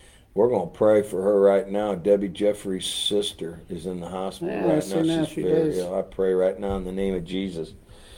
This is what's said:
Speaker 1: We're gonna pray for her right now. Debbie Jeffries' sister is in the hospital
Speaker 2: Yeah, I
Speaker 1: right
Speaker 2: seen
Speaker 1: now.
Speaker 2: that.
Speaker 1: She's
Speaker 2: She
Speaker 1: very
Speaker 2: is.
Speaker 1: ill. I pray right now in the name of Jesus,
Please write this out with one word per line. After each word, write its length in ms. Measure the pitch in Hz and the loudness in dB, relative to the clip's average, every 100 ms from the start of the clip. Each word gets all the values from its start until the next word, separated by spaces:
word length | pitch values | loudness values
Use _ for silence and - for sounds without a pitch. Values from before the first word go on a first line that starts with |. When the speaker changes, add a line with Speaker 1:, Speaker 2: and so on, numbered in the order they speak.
| - - _ | -20 -20 _
Speaker 1:
We're 160 | 95 120 | 0 2
gonna 180 | 110 85 | 2 -2
pray 340 | - 107 107 | 2 4 4
for 180 | 101 92 | 2 0
her 180 | 98 101 | 2 6
right 260 | 98 98 98 | 6 6 2
now. 260 | 101 104 | -2 -2
Debbie 360 | 92 101 101 98 | -2 2 2 2
Jeffries' 560 | 87 104 104 101 92 - | 0 0 0 -4 -6 -6
sister 720 | - - 104 101 - 82 85 - | -4 -2 0 -2 -6 -12 -12 -12
is 160 | 87 90 | -10 -8
in 140 | 90 | -8
the 80 | 85 | -8
hospital 460 | 95 95 - 175 - | -8 -8 -6 -6 -2
Speaker 2:
Yeah, 100 | - | 0
I 80 | 202 | 0
Speaker 1:
right 80 | |
Speaker 2:
seen 240 | - 165 160 | 0 0 0
Speaker 1:
now. 100 | 165 | 0
Speaker 2:
that. 80 | 156 | -2
Speaker 1:
She's 80 | - | -2
Speaker 2:
She 60 | |
Speaker 1:
very 280 | 175 - 160 | 0 2 2
Speaker 2:
is. 80 | 92 | 0
Speaker 1:
ill. 140 | 90 | -2
I 100 | 95 | -4
pray 280 | 87 - 95 | -6 -2 0
right 240 | 92 92 - | 2 2 0
now 200 | 101 98 | -4 -4
in 80 | 92 | -4
the 60 | |
name 200 | 95 98 92 | -4 -2 -2
of 100 | 82 | -4
Jesus, 480 | 92 98 85 78 - - - - | -6 -4 -6 -10 -12 -20 -20 -20